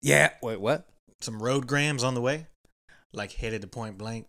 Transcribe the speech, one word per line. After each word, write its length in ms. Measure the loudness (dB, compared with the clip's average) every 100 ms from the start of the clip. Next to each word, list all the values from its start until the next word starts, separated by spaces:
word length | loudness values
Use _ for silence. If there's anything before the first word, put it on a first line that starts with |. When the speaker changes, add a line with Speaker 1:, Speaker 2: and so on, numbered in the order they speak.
Speaker 1:
Yeah, 280 | 4 6 6 2
wait, 180 | -6 -2
what? 280 | 0 0 -2 _ _ _
Speaker 2:
Some 200 | -10 -4
roadgrams 640 | 0 0 0 0 0 0
on 100 | 0
the 60 | 0
way. 260 | 0 -2 -6 -20 _ _ _ -20 _
Like, 200 | -10 -8
headed 300 | -6 -4 -4
to 40 | -6
Point 320 | -8 -10 -8
Blank. 280 | -8 -10